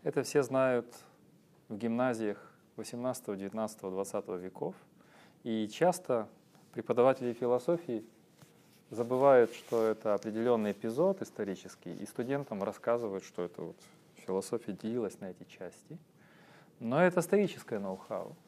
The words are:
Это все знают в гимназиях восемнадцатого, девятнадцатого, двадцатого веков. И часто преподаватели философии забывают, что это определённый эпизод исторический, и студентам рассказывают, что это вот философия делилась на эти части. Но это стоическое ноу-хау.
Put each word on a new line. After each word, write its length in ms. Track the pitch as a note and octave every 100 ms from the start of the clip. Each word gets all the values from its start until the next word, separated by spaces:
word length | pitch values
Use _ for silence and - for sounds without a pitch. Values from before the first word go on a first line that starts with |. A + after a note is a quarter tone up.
Это 220 | D#3 D3
все 180 | B2 D3
знают 420 | B2+ C3 C3 B2 A#2 - - _ _ _ _ _ _
в 80 | G#2+
гимназиях 600 | A2+ A#2 B2+ A2+ G#2+ G2+ - - _
восемнадцатого, 600 | - G#2+ A#2+ B2+ A#2+ - G2
девятнадцатого, 560 | G2 G#2+ A2 - G2
двадцатого 420 | F#2+ G2 G#2+ -
веков. 400 | G2 - - - F#3+ - _ - - - _
И 240 | B2 A2 G#2+
часто 580 | - E3+ F3 - A#2+ G#2+ - _ - -
преподаватели 640 | - - A#2+ B2 C3 B2
философии 720 | A#2 B2 B2 D3 E3+ E3+ A#2 A2 - _ _ - _ _ _ _
забывают, 640 | A2 A#2 B2+ C#3 B2+ A#2
что 300 | - - A#2+
это 300 | A2+ G#2+ A2
определённый 580 | G2+ A2 G#2+ A#2+ A#2 G#2+
эпизод 500 | G2 A2+ A#2+ F#3 G3
исторический, 720 | A2 - G2+ F#2 F#2 - F2
и 100 | F#2+
студентам 600 | G#2 - B2 C#3 C#3 G2+
рассказывают, 580 | G2 G2+ - A#2+ A2+ G2
что 220 | - -
это 180 | F2+ -
вот 140 | E2 - - - - - -
философия 460 | F#2+ F#2+ A#2 -
делилась 480 | F#2 A2 A#2+ G#2 -
на 60 | F#2+
эти 180 | F2+
части. 540 | F2 - F2+ - - D#3+ _ _ - - - - - _
Но 200 | A#2 C#3
это 220 | F3+ F3
стоическое 560 | E3 G3+ F#3+ - - G#2+
ноу-хау. 560 | G2 F#2+ - G2 - D#3+